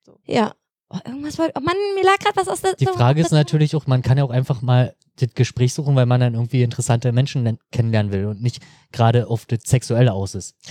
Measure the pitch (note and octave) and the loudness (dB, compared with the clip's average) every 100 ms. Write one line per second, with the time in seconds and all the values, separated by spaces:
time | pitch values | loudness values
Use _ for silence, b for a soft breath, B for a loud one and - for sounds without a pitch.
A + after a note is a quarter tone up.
0 | _ _ - A#3+ G#3+ - _ _ _ F#3 | _ _ -4 -2 -2 -4 _ _ _ -14
1 | A#3 C4+ D4+ D4 D#4+ C#4+ D#4 F#4+ G4+ G4 | -12 -10 -8 -4 -4 -2 -4 -2 -4 0
2 | F#4+ G4+ G#4 G4 F#4 - F#4+ F#4 F#4+ - | 2 2 0 -2 -4 -2 -4 0 -2 2
3 | A#2+ D3+ D#3+ D3+ D3 D#3 D3+ D#3 - B2+ | 2 2 2 2 2 0 0 0 0 0
4 | B2 C3+ C3+ B2 C3 B2 B2 B2 B2 - | 2 0 0 0 -2 -2 2 2 2 -4
5 | _ - A#2 - A#2+ - B2+ - C#3+ C3+ | _ -4 -2 0 -2 0 0 0 0 2
6 | B2 B2 B2 A#2 A#2 C3 A#2+ A#2 A#2+ A#2 | 4 2 2 0 0 0 0 0 0 0
7 | B2 A#2+ C#3+ C3+ A#2 A2+ _ - A#2 A2 | 2 0 0 -2 -2 -4 _ -2 0 0
8 | G2+ G2 G#2 G#2 A#2+ - b b b - | 0 -2 -4 -4 -4 -6 b b b 0
9 | A2+ A#2+ G#2+ A#2 - B2 - B2+ - A#2 | 2 4 0 -4 -4 -6 0 -2 0 2
10 | B2 F#2+ F#2+ G2 - - B | 2 2 -6 -8 -12 -18 B